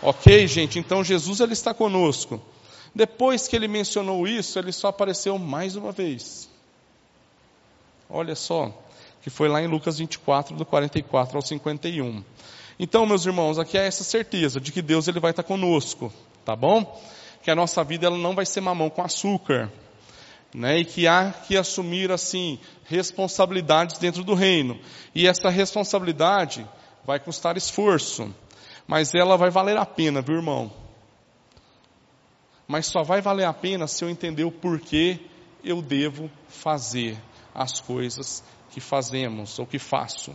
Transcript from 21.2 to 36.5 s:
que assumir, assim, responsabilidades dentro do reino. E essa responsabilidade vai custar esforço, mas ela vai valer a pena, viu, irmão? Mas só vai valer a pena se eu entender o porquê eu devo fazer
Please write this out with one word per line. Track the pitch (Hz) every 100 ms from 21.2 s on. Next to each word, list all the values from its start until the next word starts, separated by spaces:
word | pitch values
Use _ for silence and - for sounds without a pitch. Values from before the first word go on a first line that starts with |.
| 190 190 -
que | 190
assumir, | 185 - 175 180 185
assim, | 180 - 185 180 131 - - -
responsabilidades | 170 180 - 190 - 190 185 151 156 170 160
dentro | 175 170
do | 185 190
reino. | 190 170 131 113 - - - 160
E | 175
essa | 175 190
responsabilidade | 180 190 214 196 202 180 151 165 202 160 120 107 - - _
vai | - 139
custar | 170 160 170 175
esforço, | - - 208 165 - - 107 101 - - - - -
mas | 156 151 170
ela | 180 185
vai | 180
valer | 180 190 214
a | 202
pena, | - 156 143
viu, | 127 160
irmão? | 165 135 113 107 - - _ _ _ _ _ _ _ _ _ _ _ _ _ _ _ _ -
Mas | 151 160
só | 185
vai | 151 190
valer | 202 196 180
a |
pena | 156 190 190 156
se | -
eu | 170
entender | 170 170 151
o | 165
porquê | 160 180 160 - 151 170 175 - - - -
eu | - 175
devo | 147 139 147 139 156 -
fazer | -